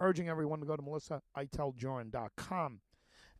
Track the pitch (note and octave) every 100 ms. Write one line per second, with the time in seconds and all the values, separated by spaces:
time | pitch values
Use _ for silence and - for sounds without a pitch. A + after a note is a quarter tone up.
0 | F#3 F3+ E3+ D#3+ D3+ D#3 D3 D#3 C#3+ D3+
1 | - D3 - - C#3 - C#3+ B2+ B2+ C3
2 | A2+ A#2+ A2 - - F#3 D#3 G#2+ - _
3 | _ - -